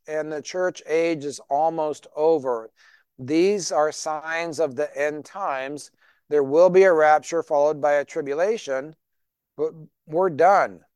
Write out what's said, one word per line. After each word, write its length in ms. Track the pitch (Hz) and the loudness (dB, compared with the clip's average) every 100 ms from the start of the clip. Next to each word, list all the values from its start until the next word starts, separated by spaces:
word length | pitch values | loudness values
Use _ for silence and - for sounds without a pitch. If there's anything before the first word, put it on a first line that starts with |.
| - | -10
and 260 | 156 151 | -8 -8
the 80 | 151 | -10
church 420 | - 185 180 156 - | -10 -4 -4 -4 -4
age 380 | 156 165 160 | 0 0 -2
is 160 | 143 131 - | -6 -12 -4
almost 560 | 139 160 165 156 143 - | -2 0 -2 -6 -6 -12
over. 560 | - 156 160 131 120 113 _ _ _ _ _ | -2 2 2 0 -6 -8 _ _ _ _ _
These 540 | 131 156 185 208 165 | -4 0 2 0 -2
are 180 | 170 151 | 0 0
signs 680 | 147 - 156 160 165 170 139 | -2 -8 -8 -6 -6 -6 -4
of 160 | 156 120 | -4 -2
the 200 | 147 135 | -6 -2
end 280 | 147 151 | -4 -4
times. 640 | - 196 190 135 135 143 - _ _ _ _ | -12 -10 -6 -6 -8 -10 -16 _ _ _ _
There 160 | 147 | 0
will 260 | 139 151 185 | 2 4 6
be 140 | 180 | 8
a 80 | 190 | 6
rapture 500 | 165 151 151 - 165 | 6 6 4 2 -6
followed 380 | 151 147 147 151 | -2 0 0 0
by 140 | 147 | 0
a 100 | 147 | 0
tribulation, 920 | 143 165 143 143 190 226 - 131 147 160 _ _ _ _ _ - | -2 -8 -6 -2 -2 -2 -4 -8 -8 -18 _ _ _ _ _ -8
but 180 | 156 160 156 _ _ | -8 -8 -20 _ _
we're 240 | 156 190 | 0 0
done. 540 | 139 170 196 127 87 _ | 4 4 4 2 -4 _